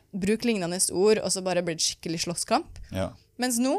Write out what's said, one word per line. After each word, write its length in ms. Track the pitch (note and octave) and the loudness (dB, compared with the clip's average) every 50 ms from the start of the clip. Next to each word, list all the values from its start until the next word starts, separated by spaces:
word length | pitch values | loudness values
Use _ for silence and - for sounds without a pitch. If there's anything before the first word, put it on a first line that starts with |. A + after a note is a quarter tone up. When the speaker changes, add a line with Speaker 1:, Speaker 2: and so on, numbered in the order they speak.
| _ _ - | _ _ -6
Speaker 1:
bruke 320 | G3 F3 F#3+ A3 A3+ - A#3+ | -2 0 2 2 2 2 0
lignende 300 | A3+ G3+ F3 E3+ F3 F#3 - - - | 0 0 0 -2 -2 0 0 0 2
ord, 260 | E3+ F#3+ G#3+ A3 - | 4 4 6 4 4
og 100 | - - - | 2 0 -2
så 80 | G3 F#3 | -2 -2
bare 180 | F#3 F3+ F3 F3+ | 0 0 0 0
blitt 180 | E3+ E3 E3 | 0 0 0
skikkelig 400 | - - - - - F3 D#3+ E3 - | 0 -2 -2 -4 -6 -6 -4 -4 -4
slåsskamp. 540 | F3+ E3+ - - - A3+ C#4 - - - - - - | -4 -4 -4 -2 0 0 0 0 -4 -10 -16 -12 -6
Speaker 2:
Ja. 180 | - F#2 F#2+ - - - _ _ _ - | -4 -4 -4 -4 -6 -10 _ _ _ -4
Speaker 1:
Mens 200 | A#3+ B3+ A#3+ A#3 | -2 0 0 0
nå 140 | B3 C4 D4 | 2 2 0